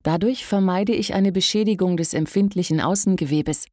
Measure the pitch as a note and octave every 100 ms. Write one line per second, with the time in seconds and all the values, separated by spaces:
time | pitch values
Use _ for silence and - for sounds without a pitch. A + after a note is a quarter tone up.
0 | D#3 E3 G#3 C4 - G3+ F#3+ F3+ G3+ A3+
1 | G#3+ G3 G3 F#3 F#3 G#3 G#3+ G3 F#3 E3+
2 | E3 F3 D#3 G3 G3+ F#3 F3 D#3 C3+ G3
3 | G3 F#3 C#3+ D3+ D3 D3+ -